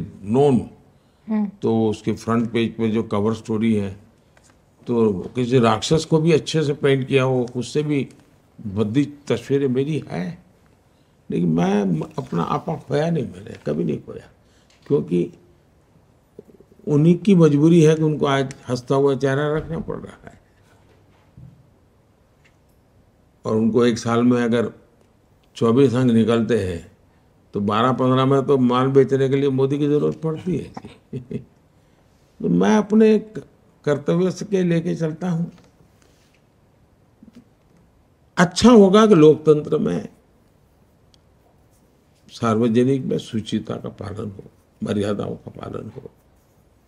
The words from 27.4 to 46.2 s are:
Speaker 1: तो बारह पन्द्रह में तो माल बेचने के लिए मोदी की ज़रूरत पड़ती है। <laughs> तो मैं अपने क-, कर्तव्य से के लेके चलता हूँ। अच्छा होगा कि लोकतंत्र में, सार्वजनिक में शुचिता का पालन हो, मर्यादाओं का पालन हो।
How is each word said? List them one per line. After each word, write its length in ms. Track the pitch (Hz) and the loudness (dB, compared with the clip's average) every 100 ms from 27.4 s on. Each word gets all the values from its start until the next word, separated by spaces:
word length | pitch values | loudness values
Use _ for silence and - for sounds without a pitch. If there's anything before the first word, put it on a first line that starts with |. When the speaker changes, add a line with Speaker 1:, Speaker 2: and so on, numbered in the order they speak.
| _ | _
Speaker 1:
तो 60 | 104 | -6
बारह 320 | 101 107 123 | -2 0 0
पन्द्रह 340 | 127 127 131 131 | 0 0 2 2
में 200 | 139 131 | 2 2
तो 120 | 139 | 2
माल 280 | 123 123 131 | 2 2 2
बेचने 420 | 139 123 135 135 | 4 4 2 0
के 80 | 139 | 0
लिए 140 | 143 | 0
मोदी 280 | 131 135 143 | 0 0 0
की 80 | 147 | 0
ज़रूरत 300 | 147 156 151 | 0 -2 -4
पड़ती 400 | 160 156 185 170 | -6 -6 -6 -8
है। 160 | - - - - _ 135 | -8 -16 -18 -20 _ -14
<laughs> 180 | - - - _ _ _ _ _ _ _ _ - | -12 -14 -14 _ _ _ _ _ _ _ _ -8
तो 80 | 165 | -2
मैं 280 | 175 196 214 | 2 2 2
अपने 420 | 208 220 220 214 | 2 4 4 4
क-, 260 | - - - _ _ _ | -2 -14 -18 _ _ _
कर्तव्य 460 | - 135 139 170 185 | -4 -4 -2 -2 -2
से 140 | 180 | -4
के 180 | - 190 | -4 -2
लेके 320 | 180 170 170 | 0 -2 -2
चलता 360 | 160 160 160 180 | -4 -6 -6 -6
हूँ। 220 | 165 170 - _ _ _ _ _ _ _ _ _ _ _ _ _ _ _ _ - - _ _ _ _ _ _ _ _ _ - | -4 -6 -10 _ _ _ _ _ _ _ _ _ _ _ _ _ _ _ _ -20 -20 _ _ _ _ _ _ _ _ _ -2
अच्छा 340 | 175 - 220 | 0 4 6
होगा 360 | 240 196 202 220 | 8 8 6 6
कि 80 | |
लोकतंत्र 640 | 185 151 147 - 151 147 151 | 8 8 6 4 2 0 -2
में, 300 | - 87 - - _ _ _ _ _ _ _ _ _ _ _ _ _ _ _ _ _ _ _ _ _ | -2 -4 -8 -16 _ _ _ _ _ _ _ _ _ _ _ _ _ _ _ _ _ _ _ _ _
सार्वजनिक 760 | - 117 110 117 113 123 135 | -6 -2 0 2 2 2 0
में 140 | 131 - | -4 -6
शुचिता 580 | - 110 - 107 107 117 | -6 -10 -6 -6 -6 -10
का 120 | 117 | -12
पालन 420 | - 98 101 110 | -14 -14 -12 -12
हो, 140 | 98 - _ _ _ | -14 -20 _ _ _
मर्यादाओं 540 | 110 104 101 101 - 117 | -6 -4 -4 -4 -8 -10
का 140 | - | -14
पालन 400 | - - - - - | -16 -12 -12 -14 -16
हो। 140 | - _ | -20 _